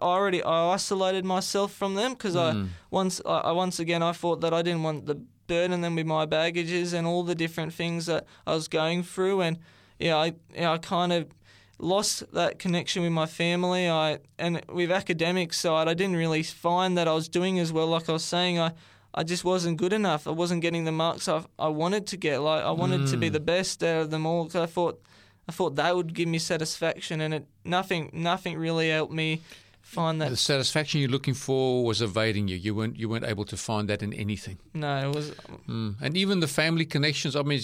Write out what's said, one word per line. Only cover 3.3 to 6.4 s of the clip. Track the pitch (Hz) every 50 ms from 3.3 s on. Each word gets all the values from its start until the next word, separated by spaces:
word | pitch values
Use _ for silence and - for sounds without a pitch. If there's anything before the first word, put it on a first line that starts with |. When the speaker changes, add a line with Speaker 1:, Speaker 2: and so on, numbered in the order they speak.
| 165 160
Speaker 1:
I, | - 139 165
once | 175 185 185 180 -
again, | 170 165 170 170 165
I | 170 170
thought | 165 - 175 165 156
that | 165 165 165
I | 170 170
didn't | 175 175 165 156
want | 160 156 143 98
the | - 147 147 220 - _ _ _
burden | - 170 170 175 180 180 175 170
them | 170 165
with | 165 160
my | 160 160 156 156
baggages | 156 156 156